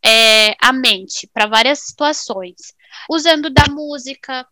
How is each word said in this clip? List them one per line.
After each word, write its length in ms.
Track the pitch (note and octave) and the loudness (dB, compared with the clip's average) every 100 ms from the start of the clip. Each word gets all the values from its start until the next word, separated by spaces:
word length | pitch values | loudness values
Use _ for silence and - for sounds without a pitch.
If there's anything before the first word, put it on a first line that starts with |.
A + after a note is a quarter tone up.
é, 500 | A3 A3 A3+ A3 G#3+ - | 4 4 6 4 2 2
a 120 | B3 | 0
mente 560 | C4 B3 G3 F#3+ - - | 2 0 -2 -6 -14 -10
pra 140 | - G#3+ | -2 0
várias 340 | A3 B3 C#4+ | 2 2 -2
situações, 920 | - - D4 - - G3 F3+ - - _ _ - - | -6 -4 -4 -2 -8 -10 -12 -18 -20 _ _ -20 -6
usando 400 | D#4+ D#4+ D#4 D4+ | -2 2 0 2
da 140 | C4+ D4 | 2 2
música 800 | C#4+ D4+ D4 B3+ C4+ - C4 B3+ | -2 -10 -10 -12 -16 -10 -10 -10